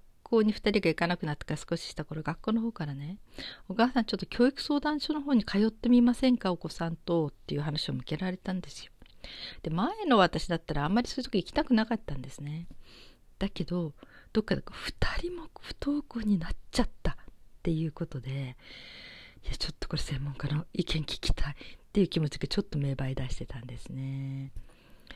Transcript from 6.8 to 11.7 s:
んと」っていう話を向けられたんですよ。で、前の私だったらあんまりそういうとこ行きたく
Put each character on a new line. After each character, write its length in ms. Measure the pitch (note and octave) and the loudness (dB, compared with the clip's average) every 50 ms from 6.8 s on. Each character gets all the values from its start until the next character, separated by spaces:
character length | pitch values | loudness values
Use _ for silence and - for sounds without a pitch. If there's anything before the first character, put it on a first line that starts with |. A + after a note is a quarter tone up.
| E3+ E3 | -4 -4
ん 80 | E3 | -4
と」 320 | - - - E3+ E3 D#3 D3 | -6 -2 2 2 2 2 0
っ 40 | - - - | -4 -8 -8
て 80 | - D3 | -4 -4
い 40 | C#3+ | -2
う 20 | |
話 280 | D3 D#3 D3 D3+ - - | -2 -2 -2 -2 -2 -2
を 20 | |
向 100 | C#3 C3 | -4 -4
け 140 | - - D3+ | -4 -4 -4
ら 140 | D3+ F3+ F#3 | -2 -2 -4
れ 60 | F#3 | -4
た 160 | - - G3 | -4 -4 -4
ん 80 | F#3 F#3 | -4 -4
で 80 | - - | -6 -8
す 160 | - - - | -14 -14 -16
よ。 60 | - - _ - - - - - - - - - - - - | -16 -20 _ -20 -20 -20 -18 -16 -16 -14 -14 -14 -14 -14 -8
で、 80 | - D#3+ | -6 -2
前 360 | D#3 F3 G#3+ E4 G#4+ A4 G#4 | 0 2 0 0 0 -2 2
の 120 | D#4 B3 G#3 | 6 8 8
私 300 | F3+ E3+ - D#3+ - - | 8 6 4 -2 -2 0
だ 80 | E3+ | -2
っ 20 | E3 | -2
た 160 | - - D3+ | -2 -2 -2
ら 100 | C#3+ C#3+ | 0 0
あ 40 | D#3 | 2
ん 60 | G3 | 2
ま 80 | A#3+ | 2
り 60 | A#3+ - | 0 0
そ 100 | - C4+ | -4 -6
う 20 | |
い 20 | |
う 20 | A#3+ | -4
と 60 | - | -2
こ 60 | - | -2
行 100 | F#3 - | -2 -2
き 60 | - | 0
た 100 | - D4 | -2 -2
く 100 | D4 - | 2 4